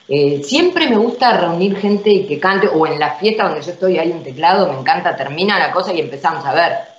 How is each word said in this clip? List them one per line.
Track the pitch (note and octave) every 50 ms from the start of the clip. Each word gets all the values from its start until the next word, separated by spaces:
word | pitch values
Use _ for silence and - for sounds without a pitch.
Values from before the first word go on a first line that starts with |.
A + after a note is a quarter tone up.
| _ -
Eh, | C#3 D3 C#3+ C#3+ C#3+ C#3 -
siempre | - A#3+ D4+ F4+ F4+ E4+ E4+ D#4+ C4
me | A3+ G#3
gusta | A3+ B3 - - C4 A#3+ - F#3
reunir | F3 E3+ E3+ E3+ F#3 G3+ F#3+ -
gente | - G3+ G#3 G3 - G#3+
y | G3+ F3+ C#3+
que | C#3+ D3 C#3
cante, | F#3 F#3 G3 F#3+ - F3+
o | E3 D#3 D#3
en | D#3 D3 D3
la | D3+ D3+ D3+
fiesta | - F#3+ A3 G#3+ A3+ G3+
donde | F3 D3+ D3+ C#3
yo | F3 F3
estoy | - F#3+ F#3+ F3
hay | D#3+ D#3+ E3+ E3+
un | D#3+ C#3
teclado, | C#3 B2+ C#3+ - F3+ F#3+ G3 F#3 D3+
me | C3+ C3
encanta, | C3 D3+ E3 F3+ E3+ F3 -
termina | - C3+ C#3 C#3+ E3 A3+ G#3 G3+ F#3
la | D#3+ C#3 -
cosa | F3+ F3+ G3+ F3+
y | E3
empezamos | C#3+ - C3+ C#3 - E3 D#3+ - C#3
a | C#3 C#3+
ver, | E3 E3+ D#3+ - - - - -